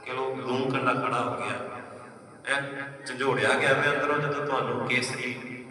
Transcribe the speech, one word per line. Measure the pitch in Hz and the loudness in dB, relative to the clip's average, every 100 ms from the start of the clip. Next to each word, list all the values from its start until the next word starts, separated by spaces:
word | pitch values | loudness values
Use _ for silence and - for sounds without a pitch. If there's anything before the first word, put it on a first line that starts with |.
ਕਹਿ | 127 | -4
ਲਓ, | 131 131 | -2 -2
ਲੂੰ | 131 123 123 131 | -2 0 0 2
ਕੰਡਾ | 131 127 | 2 2
ਖੜਾ | 123 - 120 | 2 2 0
ਹੋ | 123 123 | 0 -2
ਗਿਆ। | 104 - - - - - - - - - 135 | -4 -4 -6 -8 -12 -14 -16 -16 -18 -10 -2
ਐਂ | 139 139 143 139 139 - | -2 -2 -6 -8 -10 -10
ਝੰਜੋੜਿਆ | 123 139 120 135 | 0 2 4 4
ਗਿਆ | 135 139 | 4 6
ਮੈਂ | 135 147 | 6 4
ਅੰਦਰੋਂ, | 143 147 147 | 4 2 2
ਜਦੋਂ | 147 139 143 | 2 0 0
ਤੁਹਾਨੂੰ | 131 123 120 117 | 0 0 -2 2
ਕੇਸਰੀ | 123 123 120 123 120 123 123 123 | 0 0 -2 -4 -6 -8 -12 -12